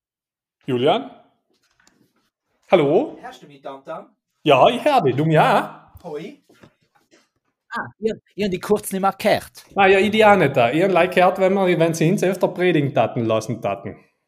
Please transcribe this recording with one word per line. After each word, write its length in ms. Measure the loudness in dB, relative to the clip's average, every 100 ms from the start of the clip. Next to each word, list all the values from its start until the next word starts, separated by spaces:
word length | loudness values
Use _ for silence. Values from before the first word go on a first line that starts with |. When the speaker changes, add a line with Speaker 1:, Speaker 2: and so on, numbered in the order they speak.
| _ _ _ _ _ _ -6
Speaker 1:
Julian? 440 | -2 0 0 -4 -20 _ _ _ _ _ _ _ _ _ _ _ _ _ _ _
Hallo? 460 | 2 4 0 -2 -10
Speaker 2:
Hörst 220 | -20 -20
du 40 | -20
mich, 140 | -20
Tam, 220 | -18 -18
tam? 320 | -16 -16 -16 _ _ _
Speaker 1:
Ja, 260 | 2 4 4
ich 160 | 2
hör 160 | 0 0
dich. 120 | 0
Du 100 | -2
mich 140 | 0 2
auch? 320 | 2 0 -4 -16 _ -20
Speaker 2:
Hoi. 400 | -16 -16 -16 -20 _ _ -20 _ _ _ _ _ _ _ _ _ _
Ah, 160 | -12 -12 _
ich, 140 | -8 -8 _
ich 100 | -8
hab 60 | -6
die 80 | -6
kurz 320 | -2 -4 -2
nicht 100 | -4
mehr 120 | -4 -2
gehört. 480 | -2 -2 -4 -20 -12 0
Speaker 1:
Ah, 100 | 2
ja, 120 | 4
ich 100 | 2
die 140 | 4
auch 120 | 6 6
nicht 200 | 4 2
da. 160 | 0
Ich 100 | 0
hab 80 | 0
like 240 | 2 2
gehört, 240 | 2 2 2
wenn 160 | 0
wir, 240 | 0 0 0
wenn 160 | 0
sie 160 | 0 -2
uns 120 | 0
öfter 240 | -2 -2 -4
predigen 440 | -2 0 0 0
taten 300 | -2 -2 -2
lassen 360 | -2 -2 -4 -8
taten. 360 | -8 -8 -12 -18 _ _